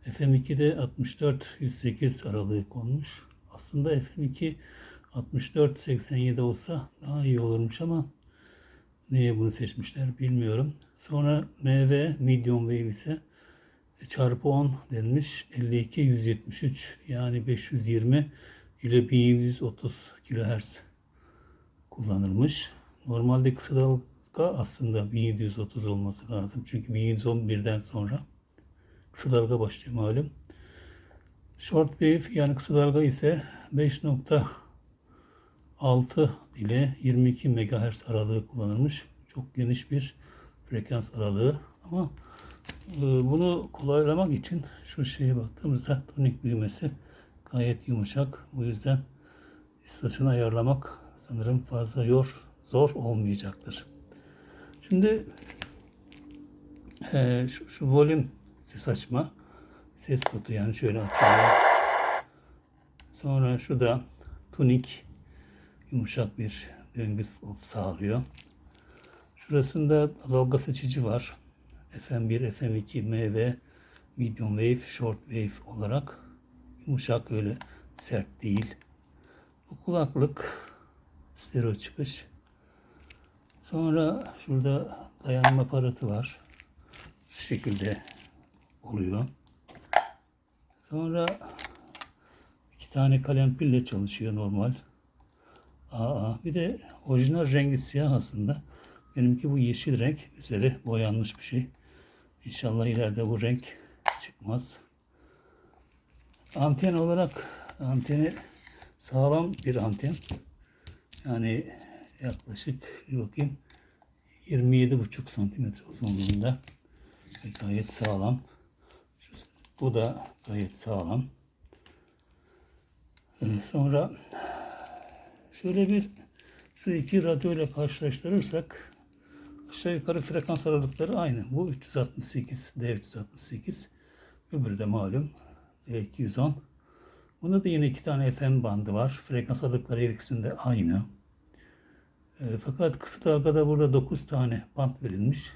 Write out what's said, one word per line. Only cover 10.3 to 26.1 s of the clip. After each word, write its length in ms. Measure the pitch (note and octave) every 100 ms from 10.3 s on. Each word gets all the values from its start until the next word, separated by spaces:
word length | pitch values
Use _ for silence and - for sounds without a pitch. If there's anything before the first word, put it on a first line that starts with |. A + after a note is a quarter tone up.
| B2 A2+ A2 D3 - - _
Sonra 480 | - D3 D3 D3+ D3+ -
M 260 | C3+ C3+ C3+
V, 260 | C#3+ D#3+ D3+
medium 400 | C3 B2+ A#2+ A#2+
wave 300 | A#2 A#2+ A2+
ise 320 | G#2 D3+ D#3+ _ _ - - _ _ _ _ -
çarpı 400 | - B2+ B2 D3
on 260 | C#3 C#3+ C3+ -
denmiş. 560 | A2+ A2 C#3 D3 - -
Elli 260 | B2 A#2+ A#2+
iki, 220 | A2 -
yüz 240 | C#3 A#2+ A2+
yetmiş 380 | A2 - -
üç 360 | C#3 C3+ - - -
yani 400 | B2 B2 A#2+ A2+
beş 240 | A#2 -
yüz 160 | B2+ A2
yirmi 440 | A2+ A2+ C#3+ D3 - - - - _
ile 260 | A#2+ B2 A#2
bin 100 | B2
yedi 240 | A#2+ A#2+
yüz 180 | B2 B2
otuz 500 | A#2+ - A#2 - - -
kilohertz 560 | - A2+ G#2+ A2 - - - _ _ _ _ _ _ _ _ _ _
kullanılmış. 840 | - G#2+ G2 G2 F#2+ D3 D3+ - - _ _ C3
Normalde 460 | A#2 A#2+ C3 C3
kısa 220 | B2+ - C3
dalga 720 | C3+ B2+ - - _ - E3+ F#3+
aslında 540 | G#2+ - A#2 A2 G#2
bin 100 | A#2
yedi 220 | A2+ G#2+
yüz 160 | G#2+ G2+
otuz 260 | G#2 - G#2+
olması 460 | G2+ G2+